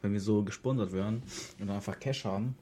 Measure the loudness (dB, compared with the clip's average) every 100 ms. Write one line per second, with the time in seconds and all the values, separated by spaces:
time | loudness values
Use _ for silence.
0 | 0 2 4 4 4 -2 0 2 2 0
1 | 0 -2 -4 -10 -10 -6 -4 -2 -2 -4
2 | -2 -2 0 0 0 -4